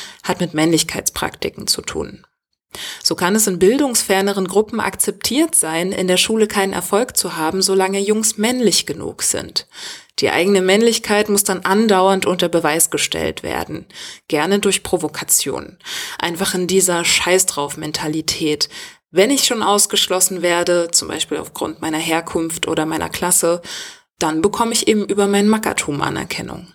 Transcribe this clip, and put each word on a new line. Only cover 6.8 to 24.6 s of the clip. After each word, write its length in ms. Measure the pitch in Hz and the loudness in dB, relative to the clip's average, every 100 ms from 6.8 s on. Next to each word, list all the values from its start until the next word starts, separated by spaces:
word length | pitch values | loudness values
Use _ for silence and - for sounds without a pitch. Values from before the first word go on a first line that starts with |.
| - 202 247 - | 0 0 0 -2
zu 180 | - | -4
haben, 280 | 160 160 190 | -2 -2 0
solange 360 | 190 190 190 196 | 2 2 2 2
Jungs 380 | 202 214 220 - | 2 2 0 0
männlich 480 | 220 254 214 - | 0 2 2 2
genug 380 | - - - - | -2 -8 -8 -6
sind. 420 | - - - - - - - - - - | -4 -4 -4 -8 -8 -16 -16 -16 -12 -2
Die 100 | - | 0
eigene 320 | 120 185 196 | 2 4 4
Männlichkeit 680 | 185 208 233 226 - 208 214 | 4 4 4 2 0 0 2
muss 160 | 202 | 2
dann 180 | 202 180 | 0 -2
andauernd 640 | 190 202 226 190 190 196 | 2 4 6 6 6 4
unter 220 | 180 180 175 | 0 0 2
Beweis 420 | 170 160 160 - | 2 2 0 0
gestellt 540 | 147 - - - - | 0 -2 -2 -4 -4
werden, 420 | 170 67 - - - - - - - | -6 -6 -6 -10 -14 -16 -16 -14 -4
gerne 300 | 151 165 202 | 0 2 2
durch 220 | 196 - | 2 0
Provokation. 960 | - - 151 - - - 139 - - - - - - - | -2 -2 -2 -6 -2 0 0 -6 -10 -16 -10 -8 -8 -4
Einfach 340 | 175 170 196 | -4 -2 -2
in 140 | 180 175 | -2 2
dieser 360 | 190 185 170 | 2 2 2
Scheiß 420 | 165 - 180 185 | 2 2 4 2
drauf 300 | 185 - 143 | 2 -2 -6
Mentalität. 920 | 156 151 151 156 156 156 - 156 151 - - - - _ | -6 -8 -6 -4 -4 -4 -2 -2 -2 -4 -8 -18 -20 _
Wenn 180 | 165 220 | 2 4
ich 160 | 277 | 2
schon 160 | - 233 | 0 0
ausgeschlossen 800 | 196 202 - 202 - 185 180 185 | 2 2 2 0 0 0 0 0
werde, 480 | 175 175 175 175 170 | 0 2 2 2 2
zum 180 | - 160 | -2 -2
Beispiel 280 | 160 - - | -6 -4 -6
aufgrund 440 | - - - - | -8 -8 -8 -6
meiner 160 | 160 156 | -6 -4
Herkunft 720 | 165 165 165 175 165 165 - | 0 -2 0 -4 -4 -4 -4
oder 180 | 160 | -2
meiner 240 | 156 160 165 | -2 -4 -6
Klasse, 520 | - 180 180 170 175 - - - - _ - | -4 0 2 2 0 -4 -14 -14 -18 _ -4
dann 240 | 160 156 | -2 2
bekomme 300 | 202 - | 0 2